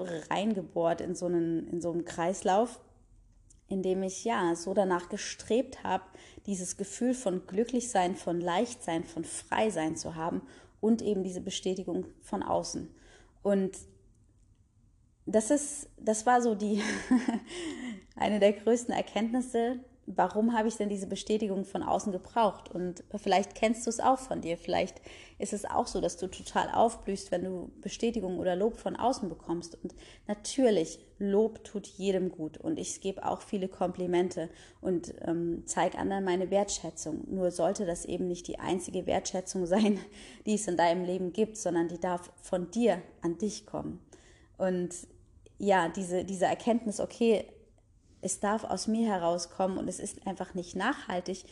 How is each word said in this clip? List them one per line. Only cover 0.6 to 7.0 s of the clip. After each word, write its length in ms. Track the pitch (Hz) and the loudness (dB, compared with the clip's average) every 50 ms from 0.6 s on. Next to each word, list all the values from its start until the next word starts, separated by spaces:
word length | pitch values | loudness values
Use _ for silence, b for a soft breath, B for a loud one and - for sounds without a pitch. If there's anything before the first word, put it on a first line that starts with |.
| 165 - - 170 170 165 170 170 | -2 -4 -2 2 2 2 2 0
in 140 | - 175 175 | -2 -4 -4
so 120 | - 180 | -2 0
einen, 420 | 175 175 170 165 165 165 160 - - | 0 2 2 2 2 0 -2 -2 -4
in 120 | 175 170 | -4 -2
so 120 | 160 170 | -2 -2
einen 120 | 165 170 160 | -2 -2 -4
Kreislauf, 760 | - - 180 165 180 196 - - 196 185 208 240 240 - - - - - - _ _ - - - _ _ - - - - _ _ - | -4 -2 -2 0 0 0 0 2 4 4 4 4 2 -2 -12 -20 -20 -20 -20 _ _ -20 -20 -20 _ _ -20 -20 -20 -20 _ _ -6
in 140 | 196 190 | -4 -2
dem 200 | 185 185 185 190 | 0 2 2 0
ich, 220 | 190 185 - - - | 0 -4 -4 -4 -2
ja, 300 | 226 233 214 180 170 170 | -2 0 2 2 2 0
so 200 | 170 - 190 190 | 0 -2 0 2
danach 340 | 208 190 185 180 175 - - | 2 4 4 2 0 0 -4
gestrebt 760 | 208 196 - - - - - - 220 254 262 262 - - | -8 -6 -6 -8 -10 -8 -2 0 2 2 2 0 -4 -6
habe, 220 | - - 185 190 - - B B B B B B B | -2 -2 -2 -2 -4 -6 B B B B B B B
dieses 300 | 202 202 180 180 - - | -6 -4 -4 -4 -6 -6
Gefühl 380 | - 196 - - - | -6 -6 -6 -4 0